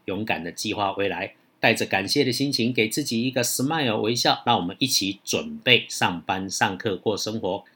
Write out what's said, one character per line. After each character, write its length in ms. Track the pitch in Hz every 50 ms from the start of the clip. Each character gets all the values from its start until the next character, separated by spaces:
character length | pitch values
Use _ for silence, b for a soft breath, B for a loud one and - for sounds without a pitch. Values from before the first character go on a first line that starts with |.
| _
勇 180 | - 95 95 110
敢 180 | - 90 80
的 80 | 82 85
计 240 | 82 - - 107 95
划 180 | 104 101 98
未 160 | 98 98 101 98
来， 260 | 87 87 98 - - b b b b _
带 140 | - 123 110
着 100 | - 107
感 240 | - 104 95 98 98
谢 160 | - 143 131
的 80 | 127
心 180 | 120 - 135 143
情， 220 | 131 - 113 123
给 160 | 127 120 107 110
自 160 | - 160 143
己 180 | - 123 113
一 80 | 120 131
个 140 | 127 127 120
smile 560 | - - - 123 147 160 160 139 120 107 117
微 160 | 107 110 120
笑。 260 | 120 - 151 131 - -
让 100 | 120 117
我 60 | 98
们 120 | 87 90 98 -
一 80 | 135
起 340 | 127 - - 101 98 98 -
准 360 | - - - 92 - - 76 -
备 260 | - 127 123 107 - -
上 320 | - - 120 101 90 82
班、 260 | - - 95 95 95 95
上 300 | - - 120 104 95 92
课、 180 | - 110 92
过 180 | 90 - 113 101
生 240 | 90 - 110 110 110
活， 240 | 107 92 95 95 - b b